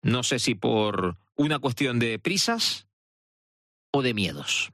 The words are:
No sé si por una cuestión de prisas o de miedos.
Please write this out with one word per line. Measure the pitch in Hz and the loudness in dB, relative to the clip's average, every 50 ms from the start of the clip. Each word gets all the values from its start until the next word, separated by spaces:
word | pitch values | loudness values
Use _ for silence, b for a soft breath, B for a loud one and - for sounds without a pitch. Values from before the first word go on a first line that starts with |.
| - | 0
No | - 117 123 123 | 0 0 0 0
sé | - 139 123 | 0 -2 0
si | - - 117 | 0 0 0
por | - - 117 117 110 107 107 98 95 92 90 87 - _ _ _ | 0 0 2 2 4 2 2 0 0 -2 -2 -2 -4 _ _ _
una | - 147 151 156 143 | 0 0 2 2 0
cuestión | 139 135 123 - 143 131 120 120 | 0 -2 -2 0 -2 0 2 2
de | 117 117 113 107 | 0 0 -2 -2
prisas | - - 185 196 - - 233 226 - - - - - _ _ _ _ _ _ _ _ _ _ _ _ _ _ _ _ _ _ _ _ _ | -2 -2 0 0 0 0 0 0 0 -2 -2 -4 -10 _ _ _ _ _ _ _ _ _ _ _ _ _ _ _ _ _ _ _ _ _
o | - 139 | -2 0
de | 135 127 117 | 0 2 0
miedos. | 107 98 85 78 71 69 - - - - - | 0 0 -2 -2 -6 -6 -4 -2 -2 -2 -4